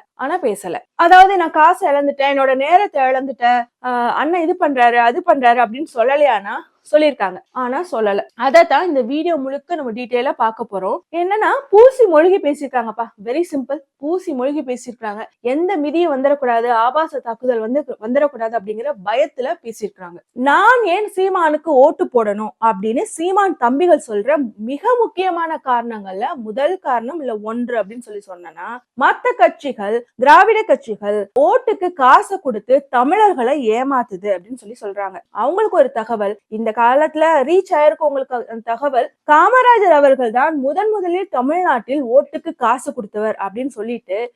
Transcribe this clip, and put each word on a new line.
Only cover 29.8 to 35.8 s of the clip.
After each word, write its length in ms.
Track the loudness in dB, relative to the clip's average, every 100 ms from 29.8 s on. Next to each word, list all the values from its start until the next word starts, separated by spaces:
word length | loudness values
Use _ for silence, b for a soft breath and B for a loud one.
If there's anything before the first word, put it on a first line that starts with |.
| -6 -6 -6 0
திராவிட 480 | 6 8 6 4
கட்சிகள் 640 | 2 0 -2 -8 -4 -4 -2 2
ஓட்டுக்கு 540 | 2 2 0 -2 -4
காசை 460 | 2 6 6 4 -6
கொடுத்து 480 | -6 -6 0 0 2
தமிழர்களை 800 | 0 2 4 4 2 0 0 0
ஏமாத்துது 600 | -2 0 -2 -4 -6 -4
அப்படின்னு 300 | -4 -6 -16
சொல்லி 120 | -16 -14
சொல்றாங்க. 340 | -12 -8 -8 -10 -12
அவங்களுக்கு 480 | -4 -2 0 0
ஒரு 140 | 2